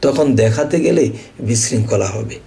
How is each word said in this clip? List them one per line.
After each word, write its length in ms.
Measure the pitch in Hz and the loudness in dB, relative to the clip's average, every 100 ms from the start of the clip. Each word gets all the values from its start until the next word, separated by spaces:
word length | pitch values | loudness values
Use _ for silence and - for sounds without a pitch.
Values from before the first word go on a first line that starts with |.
তখন 320 | 143 135 147 | 0 0 2
দেখাতে 460 | 117 110 110 151 175 | 4 2 2 0 0
গেলে 300 | 160 170 120 113 - - | 2 2 0 -2 -14 -10
বিশৃঙ্খলা 640 | 107 117 - 113 110 104 101 | -4 -2 0 -2 0 0 -2
হবে। 320 | 104 110 - | -4 -8 -12